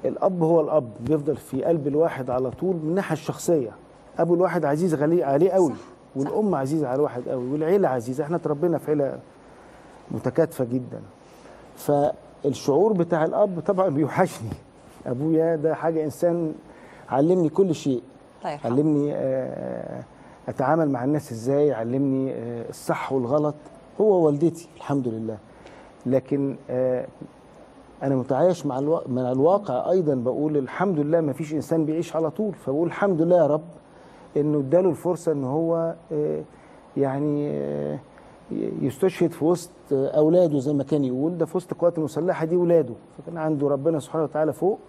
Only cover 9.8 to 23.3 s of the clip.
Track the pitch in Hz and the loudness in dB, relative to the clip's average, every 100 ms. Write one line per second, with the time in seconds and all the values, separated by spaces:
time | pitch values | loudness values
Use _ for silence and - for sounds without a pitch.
9.8 | - - - 113 127 123 160 - 123 127 | -20 -20 -10 -4 -2 0 0 0 -4 -4
10.8 | 120 113 104 - - - - - - - | -6 -14 -16 -20 -20 -20 -20 -20 -20 -8
11.8 | - 143 143 - - - 143 - - 139 | 0 2 2 -2 -14 -4 -4 -2 0 4
12.8 | 214 196 170 170 160 - 208 170 156 185 | 4 2 0 0 0 2 0 0 -2 0
13.8 | 190 143 143 156 175 - 110 92 - - | 2 2 0 2 0 0 -10 -10 -14 -20
14.8 | - - 127 123 156 160 165 165 156 151 | -20 -14 -8 -4 0 2 2 2 0 0
15.8 | 160 160 156 - 175 170 160 - - - | -2 0 -4 0 0 0 -4 -6 -16 -20
16.8 | - - - 127 156 185 156 - 190 147 | -20 -20 -4 2 4 4 2 2 2 2
17.8 | 143 127 - - - - 185 147 120 127 | -2 -4 -6 -20 -20 -12 -10 -6 0 2
18.8 | 156 147 147 - 131 131 127 - 64 60 | 2 2 0 -2 -2 -2 -4 -8 -8 -8
19.8 | - 123 123 - - - - 113 135 165 | -10 -12 -14 -20 -20 -14 -10 -2 0 2
20.8 | 151 131 127 151 151 113 120 139 147 113 | 2 0 0 -2 -4 -6 0 2 2 2
21.8 | 113 135 139 135 135 117 117 120 113 - | -2 -2 0 0 -2 -6 -8 -10 -12 -10
22.8 | - 156 - 135 120 | -4 -4 -2 -2 0